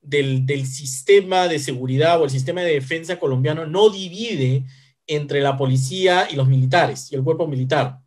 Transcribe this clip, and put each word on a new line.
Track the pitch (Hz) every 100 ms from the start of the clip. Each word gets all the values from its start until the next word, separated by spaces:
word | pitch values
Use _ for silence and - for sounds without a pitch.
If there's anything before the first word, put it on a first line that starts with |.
del, | 147 143 135 131 131
del | 139 131
sistema | 131 139 - - 202 185 185 180
de | 156
seguridad | - 127 127 131 160 170
o | 147
el |
sistema | 131 131 175
de | 175
defensa | 147 131 160 165 175
colombiano | 156 127 139 156 160
no | 175 214
divide | 196 190 180 233 185 127 135 - - _ _ -
entre | 151 147 147
la | 139 135
policía | 135 131 131 185 185 180 180
y | 147
los | 131
militares, | 135 131 175 143 - -
y | 135
el |
cuerpo | 139 160 160
militar. | 135 127 151 120 -